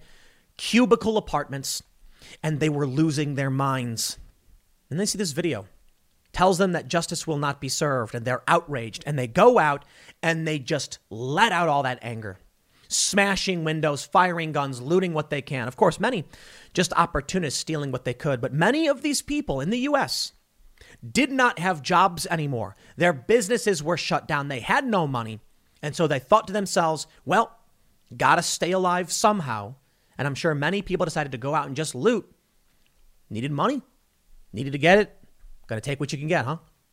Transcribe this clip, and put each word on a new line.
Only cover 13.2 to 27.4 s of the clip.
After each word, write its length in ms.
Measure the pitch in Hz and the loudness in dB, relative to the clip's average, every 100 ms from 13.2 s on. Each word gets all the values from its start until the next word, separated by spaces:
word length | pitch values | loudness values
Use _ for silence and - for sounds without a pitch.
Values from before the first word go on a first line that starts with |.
| 196 190 - 175 | 2 0 -2 -2
windows, 400 | 160 156 151 143 | -2 0 0 -2
firing 480 | - 190 180 170 160 | 0 4 4 2 -4
guns, 300 | 143 139 123 | -4 -4 -6
looting 320 | 123 180 185 | 0 2 2
what 160 | 156 151 | -2 -4
they 140 | 143 | -6
can. 240 | - 135 117 | -4 -6 -4
Of 80 | - | 2
course, 240 | 180 - | 2 4
many 260 | 220 233 - - - - - | 0 -2 -6 -14 -20 -20 -8
just 180 | 180 175 | -2 0
opportunists 640 | - 170 147 135 190 156 - | 2 0 0 -4 -4 -4 -4
stealing 320 | - 156 143 | -6 -4 -4
what 140 | 127 - | -6 -6
they 100 | 120 | -4
could, 260 | 151 127 | -2 -2
but 100 | 127 | -2
many 360 | 139 180 294 320 | 0 2 2 2
of 160 | 277 | 0
these 180 | 302 277 | -2 -4
people 400 | - 294 294 135 | -4 -4 -4 -4
in 80 | 147 | -2
the 100 | 240 | -2
U 160 | 277 285 | 0 0
S 360 | 151 - - _ _ _ - _ - - 117 | 0 -4 -8 _ _ _ -20 _ -20 -20 -4
did 200 | 208 285 | 0 2
not 280 | 269 247 - | 2 0 2
have 220 | 180 170 | -2 -2
jobs 420 | 131 170 190 170 180 | 2 4 4 2 -4
anymore. 480 | 170 143 123 95 - - - | -4 -2 -4 -6 -10 -14 0
Their 180 | 175 | 0
businesses 680 | 139 - 233 190 240 214 170 | 0 2 2 2 0 0 0
were 140 | 147 175 | 0 -4
shut 300 | - 160 - | -2 -2 0
down. 200 | 147 143 | -4 -2
They 140 | 131 | -6
had 240 | 113 247 269 | 0 0 2
no 200 | 202 151 | 0 0
money. 360 | 127 113 107 _ _ _ _ | -2 -6 -10 _ _ _ _
And 140 | 151 - | -8 0
so 120 | 160 | 0
they 100 | 139 | 0
thought 300 | - 214 220 | 4 4 4
to 60 | |
themselves, 540 | 208 196 190 165 156 - _ - | -4 -2 0 0 0 -6 _ 0
"Well, 340 | 190 | 2